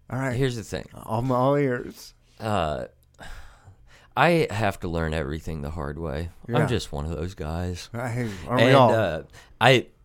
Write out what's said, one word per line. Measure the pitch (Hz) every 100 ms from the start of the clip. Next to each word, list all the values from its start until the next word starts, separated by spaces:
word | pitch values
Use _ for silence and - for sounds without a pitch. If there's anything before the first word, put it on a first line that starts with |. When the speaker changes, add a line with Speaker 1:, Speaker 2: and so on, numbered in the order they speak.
| _
Speaker 1:
All | 127
right. | 135 120
Speaker 2:
here's | 135 120
the |
thing. | 98 90 -
Speaker 1:
I'm | - - 110 131
all | 123 131 143
ears. | 139 123 - - - _ _ _
Speaker 2:
Uh, | 110 104 78 69 62 _ _ _ - - - - - - - - - -
I | 151 170 143
have | 104 107 -
to | 92
learn | 82 80
everything | 80 69 80 - 80
the | 71
hard | 80 71 73
way. | 82 71 85 - -
Speaker 1:
Yeah. | 117
Speaker 2:
I'm | 104
just | 110 -
one | 71
of | 76 85
those | 87
guys. | 95 78 82 90 90 -
Speaker 1:
Hey, | 117 123 120 117 95 76
aren't | 117
we | 120
Speaker 2:
And, | 135
Speaker 1:
all? | 123
Speaker 2:
uh, | 113 98 78 - - - -
I, | 120 127 - _